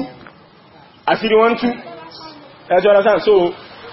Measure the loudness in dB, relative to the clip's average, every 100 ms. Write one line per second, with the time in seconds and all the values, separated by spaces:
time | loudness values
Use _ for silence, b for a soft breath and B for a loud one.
0 | -4 -12 -20 -20 _ _ _ -20 -20 _
1 | -4 -2 0 2 2 0 -6 -6 -14 -20
2 | -20 -20 -20 -20 -20 -16 -4 0 4 2
3 | 2 0 2 2 0 -6 -18 -20 -20